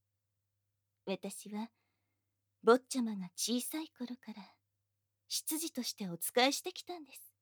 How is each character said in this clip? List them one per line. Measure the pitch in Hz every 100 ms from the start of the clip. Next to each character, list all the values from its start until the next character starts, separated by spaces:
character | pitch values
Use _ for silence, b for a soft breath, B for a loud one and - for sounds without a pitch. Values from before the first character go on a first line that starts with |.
| _ _ _ _ _ _ _ _ _ _ -
私 | 190 196 - 202
は、 | 208 226 _ _ _ _ _ _ _ _ _
坊 | 202 254
ち | - 262
ゃ |
ま | 226 202
が | 180 -
小 | - 240
さ | - 311
い | 320
頃 | - 247 247
か | -
ら、 | 220 190 - _ _ _ _ _ _ -
執 | - - 311
事 | 320
と | -
し | 233
て | - 196
お | 170
仕 | - -
え | 262
し | 285
て | 370
き | -
た | - 349
ん | 285
で |
す。 | - - _